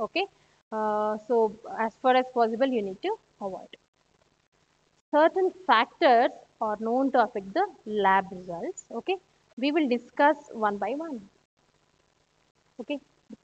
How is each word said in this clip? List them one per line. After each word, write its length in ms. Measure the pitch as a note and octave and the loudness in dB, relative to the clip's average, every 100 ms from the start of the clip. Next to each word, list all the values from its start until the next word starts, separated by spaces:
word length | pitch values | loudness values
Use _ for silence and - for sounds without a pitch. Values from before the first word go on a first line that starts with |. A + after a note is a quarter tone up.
Okay, 260 | A3 E4 G4 _ _ _ _ | -6 -4 -6 _ _ _ _
uh, 460 | A3 G#3+ G#3+ G#3+ G#3+ G#3+ | -6 -2 -2 -2 -4 -2
so 240 | A#3 A3 G3+ - G3 | 0 0 -2 -14 -6
as 160 | A3 - | -6 -2
far 140 | B3+ B3+ | 2 2
as 80 | B3+ | 2
possible, 320 | B3 A3+ A3+ C4+ | 0 0 2 0
you 160 | B3 | 0
need 180 | G3+ F#3+ | -4 -6
to 140 | F4 A4 _ _ | -6 -6 _ _
avoid. 360 | G3+ F#3 - - _ _ _ _ _ _ _ _ _ _ _ _ _ | -10 -10 -16 -20 _ _ _ _ _ _ _ _ _ _ _ _ _
Certain 400 | D4 D#4+ F4+ F#4+ - - | 4 4 4 0 -2 0
factors 680 | A3+ B3+ _ D#4+ A#3 C#4 - - _ | 2 2 _ 4 6 4 -2 -18 _
are 160 | A3 G#3 | -6 -4
known 320 | A3 B3 C4+ | -2 0 2
to 100 | C4 | 2
affect 300 | A3 A3 G3 | 0 -2 -6
the 120 | G3 G4 D#4+ - | -4 -4 -6 -6
lab 440 | G#3+ G3 F#3+ F#3 | 0 4 2 0
results. 520 | F#3 F3+ E3+ B3+ G4 - | -10 -10 -8 -8 -10 -12
Okay, 260 | A3+ - F#4 - _ _ - | -12 -6 -6 -6 _ _ -6
we 140 | C4+ | -2
will 180 | D4+ D4 | 0 0
discuss 480 | A#3+ - - C#4+ D4+ - | -2 -4 2 2 2 -4
one 240 | A#3 G#3+ G3+ | -4 -4 -2
by 160 | G3+ | -6
one. 340 | C#4 E4 B3+ G3 _ _ _ _ _ _ _ _ _ _ _ _ _ _ _ | -6 -8 -12 -14 _ _ _ _ _ _ _ _ _ _ _ _ _ _ _
Okay, 180 | A#3+ C#4+ - _ _ | -10 -10 -10 _ _
the 60 | - | -6